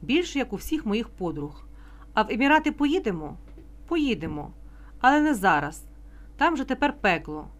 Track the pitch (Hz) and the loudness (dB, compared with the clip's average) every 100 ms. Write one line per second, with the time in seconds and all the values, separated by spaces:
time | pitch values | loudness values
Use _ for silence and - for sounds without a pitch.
0 | 156 302 349 285 247 196 - 302 233 208 | 2 0 0 -2 -4 -4 -4 -4 0 -2
1 | 226 - 180 147 147 - - - - - | -2 -6 -6 -4 -8 -10 -18 -20 -20 -20
2 | - - 220 247 277 311 302 294 285 339 | -4 0 0 2 4 4 4 0 2 2
3 | 294 175 151 - - - - - - 339 | 0 -4 -6 -12 -16 -20 -20 -20 -4 0
4 | 294 202 160 151 147 - - - - - | 2 0 -2 -8 -10 -14 -18 -18 -18 2
5 | 254 294 302 262 190 151 143 165 - - | 4 6 4 4 4 4 2 -8 -18 -18
6 | - - - - 311 320 269 262 285 285 | -20 -18 -20 0 0 2 -2 0 0 2
7 | 208 165 147 151 - - | 0 0 -2 -10 -12 -18